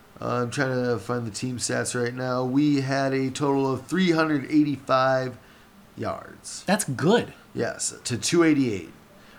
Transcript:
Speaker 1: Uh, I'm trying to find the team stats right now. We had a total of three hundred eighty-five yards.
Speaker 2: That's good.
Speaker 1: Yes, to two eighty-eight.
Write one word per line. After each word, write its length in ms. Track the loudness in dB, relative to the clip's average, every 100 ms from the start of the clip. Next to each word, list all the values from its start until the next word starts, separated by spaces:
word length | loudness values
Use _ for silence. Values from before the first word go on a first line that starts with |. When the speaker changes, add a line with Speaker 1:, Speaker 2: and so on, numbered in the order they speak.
| -20 -10
Speaker 1:
Uh, 220 | -4 -2
I'm 80 | -2
trying 340 | -2 -2 0
to 140 | 0 -2
find 280 | -2 -4 -4
the 40 |
team 260 | -6 -6 -6
stats 420 | -4 -2 -2 -2
right 140 | -4
now. 300 | -4 -4 -2
We 380 | 0 2 4 2
had 300 | 0 0 0
a 160 | 0 -2
total 420 | -2 0 2 0
of 140 | -2 -2
three 240 | 0 2
hundred 320 | 4 2 0 2
eighty-five 880 | 2 2 0 0 2 4 2 -2 -8 -18 -20 -20 -20 -20 -8
yards. 680 | -6 -6 -10 -18 -14 -8 0
Speaker 2:
That's 180 | 0
good. 480 | 0 0 4 4 2 -10 -12
Speaker 1:
Yes, 400 | -6 -4 -4 -8 -6
to 120 | -6 -4
two 260 | 2 4
eighty-eight. 480 | 6 4 2 -2 -8 -18 -20 -20 -20